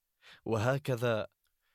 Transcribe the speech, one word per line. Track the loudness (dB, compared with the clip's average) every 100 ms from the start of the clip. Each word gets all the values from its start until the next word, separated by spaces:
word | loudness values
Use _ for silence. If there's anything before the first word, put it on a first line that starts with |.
| _ _ -20 -12
وهكذا | -2 0 2 0 -2 -2 0 0 -4 _ _ _ _